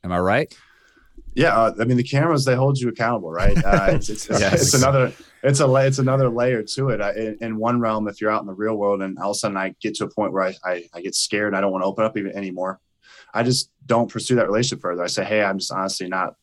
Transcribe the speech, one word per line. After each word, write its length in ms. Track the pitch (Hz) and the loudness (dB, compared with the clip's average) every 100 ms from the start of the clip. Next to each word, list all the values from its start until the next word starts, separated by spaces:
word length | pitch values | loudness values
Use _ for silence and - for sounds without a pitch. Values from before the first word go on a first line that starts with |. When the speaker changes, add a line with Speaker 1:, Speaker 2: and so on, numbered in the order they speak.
Speaker 1:
Am 80 | 90 | -2
I 60 | 87 | 0
right? 300 | 92 117 165 - _ _ _ _ _ - - | 2 0 -2 -10 _ _ _ _ _ -20 -8
Speaker 2:
Yeah, 220 | - 156 - | 0 2 4
uh, 160 | 113 - | 2 2
I 40 | |
mean, 120 | 117 123 | 0 0
the 60 | 123 139 | 2 0
cameras, 280 | 165 147 | 2 2
they 120 | 135 127 | 2 2
hold 220 | 135 135 | 2 2
you 100 | 120 | -2
accountable, 420 | 113 113 117 85 | -2 -2 -2 -4
right? 260 | 85 - 180 | 2 4 6
Uh, 220 | 101 - - | 4 4 4
Speaker 1:
<laughs> 60 | |
Speaker 2:
it's, 140 | - - | 2 0
it's, 200 | 107 - | -6 -2
it's, 100 | - | 0
Speaker 1:
Yes. 220 | 196 175 | 2 4
Speaker 2:
it's 120 | 131 | 4
another, 380 | 139 131 135 127 - - _ | 4 4 4 2 -2 -20 _
it's 180 | 139 139 | 2 4
a 60 | 139 | 4
la-, 200 | 131 135 | 4 4
it's 80 | 135 | 2
another 280 | 131 135 131 | 2 2 2
layer 340 | 117 123 120 107 | 2 0 0 -4
to 140 | - 135 | -4 -2
it. 80 | 107 | 0
I, 100 | 101 107 | -2 -2
in, 80 | 110 107 113 | -6 -6 -6
in 100 | 110 | -2
one 220 | 113 120 | 0 0
realm, 260 | 113 110 104 | 0 -2 -4
if 120 | 98 | -4
you're 100 | 107 107 | -2 -2
out 40 | |
in 60 | 98 | -4
the 80 | 95 | -6
real 120 | 107 110 | -4 -2
world 260 | 101 98 | 0 -2
and 160 | 95 90 | -4 -4
all 120 | 98 | -4
of 60 | 104 | -4
a 20 | |
sudden 180 | 107 98 | -4 -4
I 180 | 95 - | -6 -6
get 140 | 107 - | -8 -6
to 80 | |
a 60 | 101 | -6
point 220 | - 101 | -4 -2
where 120 | 95 92 | -2 -2
I, 60 | 95 | -4
I, 100 | 92 90 85 | -6 -6 -8
I 60 | 87 | -10
get 140 | 92 | -6
scared 340 | - - 104 104 | -4 -2 -2 -2
and 80 | 95 | 0
I 40 | |
don't 120 | 98 | -2
wanna 140 | 95 92 | -2 -4
open 180 | 98 | -2
up 120 | 110 107 | -2 -2
even 160 | 98 101 | -6 -8
anymore, 440 | 95 90 92 95 _ _ _ - - | -8 -6 -8 -8 _ _ _ -20 -8
I 100 | 107 120 | -2 0
just 200 | 127 - _ - | 0 -4 _ -2
don't 240 | 117 110 | 0 0
pursue 260 | 113 - 123 | -6 0 2
that 100 | 90 | 2
relationship 340 | 107 131 90 | 2 0 -4
further. 200 | 90 87 | -6 -4
I 20 | 90 | -4
say, 180 | - | -4
"Hey, 180 | 92 107 | 0 0
I'm 160 | 101 98 | 0 -2
just 120 | - | -4
honestly 360 | 95 95 - 90 | -4 -4 -6 -6
not" 260 | 92 90 - | -4 -4 -8